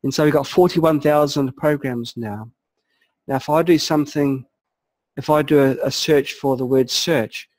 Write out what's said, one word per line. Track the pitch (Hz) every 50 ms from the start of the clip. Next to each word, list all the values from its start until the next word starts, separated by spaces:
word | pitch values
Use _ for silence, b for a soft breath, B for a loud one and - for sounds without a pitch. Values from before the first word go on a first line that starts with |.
And | - 135
so | 135 - 151
we've | 151 151
got | 147 139
forty-one | - - - 180 180 - 175 160 160 156 147
thousand | 139 151 147 151 147 143 - 147 139 127 127
programs | - - 151 151 139 - 135 123 120 117 - -
now. | 123 113 107 101 107 110 117 _ _ _ _ _ _ _ _ _ _ _ _ _ _ _
Now, | - 135
if | 131 - -
I | 151 160
do | 170 175 170 151
something, | - - 165 151 147 143 - 151 143 139 135 131 123 _ _ _ _ _ _ _ _ _ _ _ _ _ _
if | - 135 -
I | 151 151
do | 147 147 156 143
a, | 139 135 127 - -
a | 139
search | - - - - 156 143 139 - -
for | - - 139 131 123
the | 131
word | 123 135 131 127 123
search | - - - 175 165 131 110 107 - - - _ _